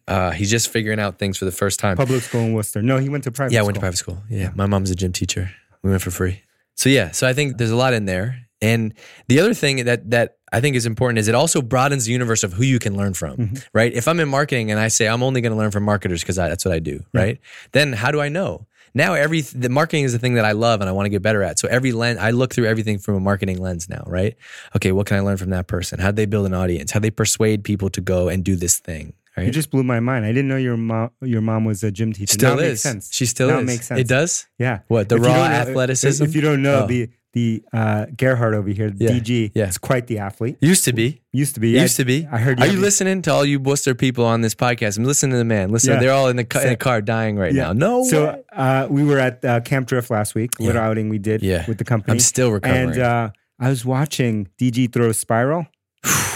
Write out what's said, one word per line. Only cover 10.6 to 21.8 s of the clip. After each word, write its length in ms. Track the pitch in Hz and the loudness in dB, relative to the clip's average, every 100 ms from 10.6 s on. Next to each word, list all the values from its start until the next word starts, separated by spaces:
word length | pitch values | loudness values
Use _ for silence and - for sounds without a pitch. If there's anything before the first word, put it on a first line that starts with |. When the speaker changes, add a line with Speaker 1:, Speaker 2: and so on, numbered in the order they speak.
Speaker 1:
think 140 | 143 127 | 0 0
is 100 | 117 | -2
important 340 | 110 127 113 | -2 0 0
is 80 | 104 | 2
it 80 | 117 | 2
also 260 | 165 160 | 2 0
broadens 440 | 120 127 135 139 113 | 0 0 2 0 -2
the 60 | |
universe 320 | 123 123 110 | -2 0 0
of 100 | 104 | -2
who 100 | 90 | 0
you 160 | 131 127 | 2 2
can 160 | 110 98 | 0 -2
learn 160 | 101 | -2
from, 240 | 92 76 67 | -2 -6 -4
Speaker 2:
Mm-hmm. 180 | 113 127 - | -4 -6 -4
Speaker 1:
right? 180 | 107 117 | 2 2
If 140 | 120 120 | 2 0
I'm 120 | 170 | 0
in 100 | 151 | 0
marketing 420 | 135 147 131 110 | 0 0 -2 -2
and 80 | 107 | 0
I 80 | 110 | 0
say, 200 | - 107 | 0 0
"I'm 140 | 117 | 0
only 180 | 131 131 | 0 0
gonna 160 | 117 110 | 0 0
learn 140 | 107 | 0
from 120 | 101 | 0
marketers 400 | 104 104 101 85 | 0 0 0 -4
'cause 140 | - 90 | -4 -2
I, 80 | 85 | -2
that's 140 | 85 95 | -2 -2
what 80 | |
I 60 | 82 | -2
do," 240 | 78 69 - | -2 -8 -4
Speaker 2:
Yeah. 80 | - | 0
Speaker 1:
right? 180 | 95 131 - - - | 0 -2 -12 -20 -4
Then 200 | 131 147 | 0 0
how 180 | 113 120 | 0 -2
do 100 | 151 | 0
I 80 | 143 | -2
know? 360 | 160 170 80 98 _ _ 123 | -2 -4 -6 -12 _ _ 0
Now 200 | 175 165 | 2 2
every, 260 | 147 160 | 0 0
the 280 | 135 127 123 | -4 -4 -2
marketing 340 | 131 160 160 | 0 2 0
is 100 | 135 | 0
the 60 | 120 | 0
thing 160 | 123 120 | 0 2
that 100 | 107 | 2
I 60 | |
love 280 | 107 117 110 | 2 2 2
and 80 | 98 | 0
I 60 | |
wanna 160 | 95 101 | -2 0
get 140 | 101 | 0
better 180 | 98 107 | 0 0
at. 160 | 92 - | 0 -2
So 100 | - | 0
every 240 | 123 | 0